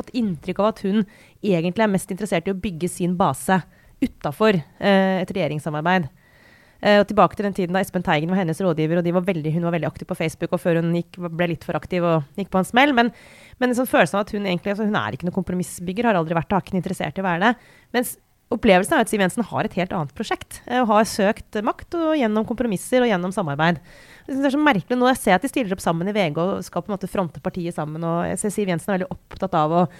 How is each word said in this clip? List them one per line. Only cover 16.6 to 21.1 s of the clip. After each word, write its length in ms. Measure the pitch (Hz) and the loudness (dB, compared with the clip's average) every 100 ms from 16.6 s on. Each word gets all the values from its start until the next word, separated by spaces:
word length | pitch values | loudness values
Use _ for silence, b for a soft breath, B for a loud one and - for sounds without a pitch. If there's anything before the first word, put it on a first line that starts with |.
| - | -2
ikke 80 | 190 | -4
noe 60 | |
interessert 320 | - 185 - 160 | -4 -6 -6 -4
i 60 | |
å 20 | 190 | -2
være 140 | 170 | 0
det. 120 | 214 240 b b b 240 | 0 0 b b b -4
Mens 160 | 254 - _ _ - | -4 -8 _ _ -8
opplevelsen 400 | 254 233 180 208 | 2 6 6 4
er 80 | 320 | 2
at 80 | 220 | 2
Siv 140 | 214 | 0
Jensen 180 | 185 - 202 | 0 -2 -4
har 160 | 127 | -4
et 80 | 185 - | -4 -4
helt 140 | 185 202 | -4 -4
annet 160 | 143 | -6
prosjekt, 460 | - 226 370 - - - | -6 -6 -6 -8 -16 -4
eh, 140 | 247 | 0
og 40 | 233 | 2
har 160 | 214 | 4
søkt 480 | 226 | 2